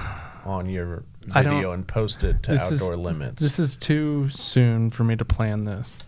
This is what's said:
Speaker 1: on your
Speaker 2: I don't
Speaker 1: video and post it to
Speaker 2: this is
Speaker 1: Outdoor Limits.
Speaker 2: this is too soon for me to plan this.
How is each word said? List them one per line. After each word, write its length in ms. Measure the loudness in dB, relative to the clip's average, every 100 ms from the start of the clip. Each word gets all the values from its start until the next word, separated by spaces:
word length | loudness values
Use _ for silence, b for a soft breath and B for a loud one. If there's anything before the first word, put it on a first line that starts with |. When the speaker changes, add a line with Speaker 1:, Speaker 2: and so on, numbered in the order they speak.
| B B B B
Speaker 1:
on 240 | -6 -4 -4
your 340 | -4 -4 -8 -12 -14 -2
Speaker 2:
I 120 | 2
don't 120 | 4 2
Speaker 1:
video 160 | 0
and 160 | -4 -4
post 360 | -2 -2 0 2
it 180 | 2
to 80 | 4
Speaker 2:
this 200 | 2 2
is 100 | 0
Speaker 1:
Outdoor 160 | 0 -2
Limits. 440 | -2 -4 -4 -2
Speaker 2:
this 160 | 0 2
is 160 | -2 0
too 500 | 0 2 2 0 0
soon 600 | -2 0 4 6 4 2
for 160 | 2 2
me 100 | 2
to 80 |
plan 400 | 2 2 2 0
this. 340 | -4 -4 -8 -12